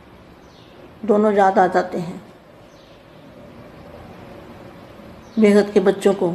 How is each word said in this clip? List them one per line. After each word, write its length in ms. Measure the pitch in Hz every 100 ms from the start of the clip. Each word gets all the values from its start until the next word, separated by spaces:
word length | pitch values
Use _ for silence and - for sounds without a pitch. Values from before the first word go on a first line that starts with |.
| - - - - - - - - - -
दोनों 280 | 208 208 214
याद 260 | 202 190 196
आ 80 | 185
जाते 320 | 208 - 180
हैं। 220 | 170 - - - - - - - - - - - - - - - - - - - - - - - - - - - - - - - - -
बेहद 320 | 208 208 202
के 100 | 208
बच्चों 340 | 190 - 202
को, 140 | 196 180